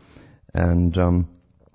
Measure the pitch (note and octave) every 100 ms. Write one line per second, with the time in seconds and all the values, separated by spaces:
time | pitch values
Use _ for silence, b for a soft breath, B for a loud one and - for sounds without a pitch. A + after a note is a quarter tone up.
0 | B B B B _ E2 F2 E2+ F2 F2
1 | F2 F2 D#2+ - _ _ _